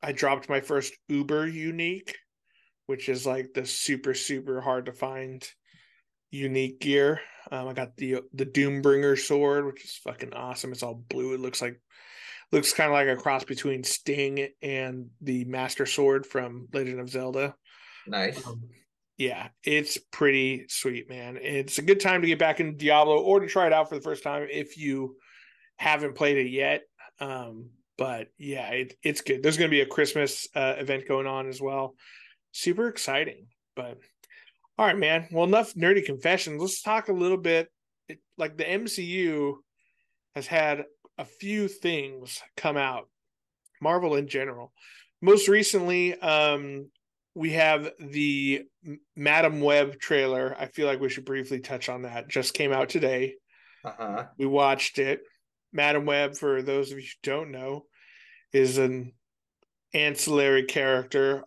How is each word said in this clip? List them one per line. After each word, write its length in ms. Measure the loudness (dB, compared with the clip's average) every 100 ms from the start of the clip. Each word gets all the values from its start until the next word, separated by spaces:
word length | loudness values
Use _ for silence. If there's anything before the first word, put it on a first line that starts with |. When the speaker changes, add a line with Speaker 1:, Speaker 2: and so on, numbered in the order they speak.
Speaker 1:
I 120 | -8
dropped 340 | -2 0 0 0
my 140 | -4
first 320 | 0 -2 -2 -8 -4
Uber 380 | -2 0 -2 -2
unique, 680 | -6 -6 -4 -4 -6 -10 -18 _ _ _ _ _ _ -8
which 240 | -6 -4
is, 160 | -4 -4
like, 260 | -4 -6
the 120 | -6 -6
super, 480 | -4 -4 -2 -2
super 480 | -4 -4 -6 -4 -4
hard 240 | -2 -4 -4
to 80 |
find 520 | -8 -8 -8 -12 -14 -18 -20 _ _ _ _ _ _ _
unique 480 | -6 -2 0 -2 -4
gear. 400 | 2 4 4 2 -6 -20 -12
Um, 160 | -10 -8
I 60 |
got 240 | -8 -8 -6
the, 240 | -4 -4 -4
the 120 | -6 -2
Doombringer 760 | 0 0 4 4 6 4 2
sword, 460 | 2 2 4 2 -2
which 180 | -8
is 140 | -14 -14
fucking 360 | -12 -12 -12
awesome. 380 | -10 -10 -8 -10
It's 100 | -8
all 120 | -8 -10
blue. 380 | -8 -6 -4
It 60 | -4
looks 200 | -6 -4
like, 180 | -6 -8 _ -20 -20 -20 -18 -20 0
looks 220 | 2 2
kinda 180 | 2 4
like 140 | 4 4
a 60 | 2
cross 260 | 0 -2
between 400 | -2 -6 -4 -4
Sting 640 | -4 -4 -2 -2 -2 -2 -6 -8
and 480 | -8 -6 -6 -8 -14 -10
the 220 | -4 -4 -4
Master 400 | -4 -4 -2 -2
Sword 400 | 2 4 2 0
from 420 | -6 -6 -10 -8
Legend 260 | -6 -6 -6
of 80 | -8
Zelda. 440 | -6 -4 -4 -4 -6 _ -20 -20 -20 -8
Speaker 2:
Nice. 380 | -4 -2 -4 -10
Speaker 1:
Um, 160 | -12 -14 -20 _ _ _ -6
yeah, 300 | -4 -4 -12 _
it's 340 | 0 0 0 -6 -8
pretty 540 | 2 4 4 2 -2 -8
sweet, 400 | -6 -4 -6 -10
man. 280 | -14 -14 -10
It's 380 | -6 -6 -4 0
a 20 |
good 180 | 4 4
time 220 | 4 2
to 60 | 2
get 120 | 4
back 200 | 2 2
into 180 | -2 0
Diablo 420 | 4 6 6 6
or 200 | 6 4
to 80 | 4
try 180 | 2 4
it 60 |
out 160 | 4 2
for 60 | -4
the 60 |
first 220 | -6 -6
time 240 | -4 -6 -6
if 260 | -8 -8 -8
you 380 | -4 -4 -6 -10 _ -20 -20 _ _ -4
haven't 380 | 0 0 -2 0
played 220 | 2 2
it 120 | 0
yet. 340 | 0 0 -2 -6 _ -20 -12
Um, 520 | -10 -10 -12 -16 -20 _ _ -8
but 300 | -6 -6 -10 -14
yeah, 320 | -10 -8 -6
it, 240 | -6 -6 -6
it's 180 | -6 -4
good. 200 | -2 0
There's 160 | 2 2
gonna 120 | 2
be 120 | 2
a 60 | 2
Christmas, 600 | 2 2 2 -2 -4 -6 -2
uh, 200 | 0 -2
event 300 | -4 -4 -2
going 180 | -2 -2
on 200 | -6 -6
as 120 | -6
well. 360 | -4 -4 -4 -10 -20 -20 -20 _ _
Super 360 | -4 -2 0 -2
exciting. 600 | -2 -2 -2 -2 -8 -18 _ _ -12
But 220 | -12 -14 _ _ _ -20 -20 _ _ 2
all 80 | 2
right, 120 | 4
man. 300 | 2 2 0
Well, 140 | 0 4
enough 280 | 4 2
nerdy 320 | 2 4 4 2
confessions. 560 | 0 2 2 0 -6
Let's 200 | -6 -4
talk 260 | 0 0 0
a 40 |
little 240 | 0 2 2
bit. 320 | 2 2 0 _ _ _ -20
It, 120 | -20 _ -8
like, 180 | -6 -4
the 120 | -4
M 180 | -4 -4
C 160 | -6
U 600 | -4 -2 0 0 -2 -4 _ _ _ _ _ _ _ -12
has 100 | -2
had 400 | 0 2 0 -6 _ _ -14
a 80 | -14
few 420 | -12 -6 -2 -2
things 760 | -2 -2 -2 -4 -10 -14 -14 -14 -6
come 220 | -2 0
out, 320 | -2 -4 -10 _ _ _ _ _ _ _
Marvel 340 | 0 2 2 0
in 120 | 0
general. 440 | -4 -6 -8 -16 _ -20 -20 _ _
Most 280 | 8 8 8
recently, 720 | 6 6 2 2 2 0 0
um, 720 | 2 4 4 2 -4 -10 -14 _ _ _ _
we 200 | -6 0
have 380 | 4 4 4 0 -10
the 640 | -8 -2 0 2 2 0 -4 _ -16
M-, 140 | -16 _ -4
Madam 440 | 2 4 4 4
Web 380 | 4 6 4 -2
trailer. 560 | 0 2 2 0 -2 -4
I 80 | -8
feel 180 | -2 -2
like 140 | 0
we 100 | -2
should 160 | -4 -6
briefly 340 | -6 -6 -8
touch 300 | -6 -8 -6
on 140 | -8
that. 240 | -8 -10 -4
Just 260 | -2 -2
came 180 | 0 0
out 180 | 0 0
today. 440 | 0 0 0 -2 -6 _ _ _ _
Speaker 2:
Uh-huh. 420 | -16 -10 -8 -8 -8 -4
Speaker 1:
We 80 | 2
watched 540 | 6 6 4 0 0
it. 220 | 0 -2 -6 _ _ _ _
Madam 320 | 0 2 2 2
Web, 300 | 2 0 0
for 260 | 0 0
those 300 | 0 -2 -2
of 80 | -6
you 40 |
who 260 | -14 -10 -4
don't 200 | -4 -6
know, 340 | -10 -8 -10 -12 _ _ -20 -20 -20 _
is 240 | 4 4 4
an 360 | 2 0 -10 -18 _ _ _ _ _ _ _
ancillary 720 | 0 0 0 2 4 6 4 4
character, 800 | 0 2 2 2 2 2 0